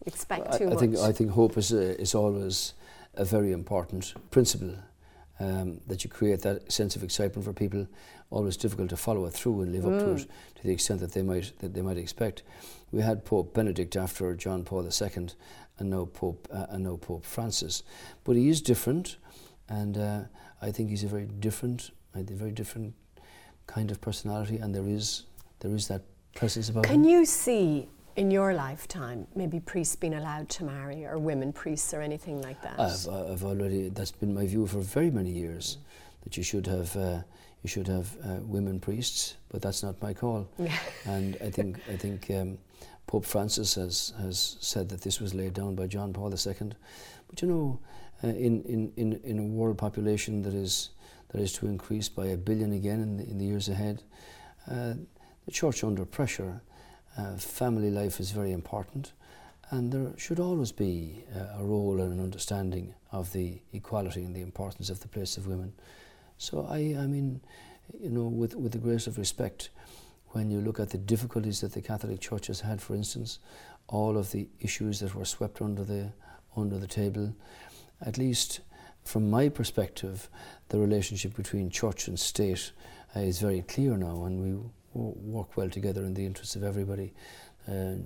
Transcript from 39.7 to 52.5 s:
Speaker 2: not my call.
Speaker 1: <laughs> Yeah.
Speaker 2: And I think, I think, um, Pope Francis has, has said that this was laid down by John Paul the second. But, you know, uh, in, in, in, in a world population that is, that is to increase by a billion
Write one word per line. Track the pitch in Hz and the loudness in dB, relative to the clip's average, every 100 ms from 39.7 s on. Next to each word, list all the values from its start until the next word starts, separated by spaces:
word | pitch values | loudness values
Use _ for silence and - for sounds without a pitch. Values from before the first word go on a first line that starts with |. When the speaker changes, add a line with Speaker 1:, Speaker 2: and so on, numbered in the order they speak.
| - | -2
Speaker 2:
not | 98 95 | -4 -4
my | 104 | -6
call. | 95 120 110 92 | -2 0 0 -4
Speaker 1:
<laughs> | - | -4
Yeah. | 170 160 - - - | -2 -2 -4 -8 -4
Speaker 2:
And | 98 98 - | 0 0 -2
I | 107 | -2
think, | - 101 92 - | -2 -2 -4 -6
I | 95 | -4
think, | 101 95 - | -4 -4 -2
um, | 98 92 95 - - - - - | -2 -2 -6 -12 -20 -20 -18 -2
Pope | 107 | 0
Francis | - 104 107 110 104 98 | 2 2 2 0 0 0
has, | 90 90 - 104 | 0 -2 -2 -4
has | 95 92 196 - | -2 0 -2 -2
said | - 104 92 | -2 0 -2
that | 90 | -4
this | 101 - | -2 -2
was | 101 | -2
laid | 92 92 | -2 -2
down | 95 98 | -2 -2
by | 92 92 | -2 -2
John | 101 101 | -2 -4
Paul | 95 101 | -4 -2
the | 92 | -2
second. | 101 92 107 107 - - - - - | -2 -2 -6 -8 -16 -18 -18 -20 -16
But, | - | -2
you | 180 | 2
know, | 170 139 127 - - - - | 2 2 0 -6 -12 -14 -4
uh, | 117 | -2
in, | 113 120 113 | 2 4 4
in, | - 113 110 - | 2 0 0 0
in, | 110 110 | 0 0
in | 127 107 | -2 -2
a | |
world | 104 110 113 101 | 0 2 2 2
population | 107 107 107 104 - 104 | 0 0 2 2 0 -2
that | 98 | 0
is, | 98 95 - - - - - - | -2 0 0 -2 -10 -20 -20 -6
that | 104 | -2
is | 98 | -2
to | - 104 | 0 -2
increase | 92 - 107 104 | -2 -2 -2 -2
by | - 95 | -2 -2
a | 92 | 0
billion | 98 | 2